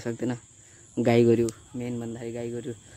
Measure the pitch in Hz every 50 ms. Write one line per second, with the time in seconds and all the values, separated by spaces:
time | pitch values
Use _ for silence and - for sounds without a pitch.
0 | - 120 117 - 120 123 123 123 - _ _ - - - - - - - - -
1 | 120 120 117 120 120 117 117 113 117 113 113 - - - - 127 120 123 120 117
2 | 117 113 117 117 120 117 117 120 120 117 117 120 117 123 117 104 - - -